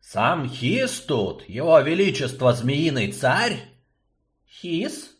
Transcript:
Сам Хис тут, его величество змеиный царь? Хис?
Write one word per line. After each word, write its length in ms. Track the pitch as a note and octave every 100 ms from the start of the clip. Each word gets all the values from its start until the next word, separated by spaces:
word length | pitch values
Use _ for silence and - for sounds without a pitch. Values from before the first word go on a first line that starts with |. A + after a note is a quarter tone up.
Сам 480 | - A2+ A2+ F3 C3
Хис 500 | - A#2+ A3 C4 -
тут, 460 | - C3+ F#2+ - -
его 320 | F#2+ D#3+ D#3+
величество 720 | C3+ E3+ G3 D3 C3+ - B2+
змеиный 580 | A2+ A#2 C#3+ D#3+ C3+ G2+
царь? 520 | G2+ C3 D3+ A#3 D#3 - _ _ _ _ _ _ _ _
Хис? 640 | - F3+ E3 B3 - -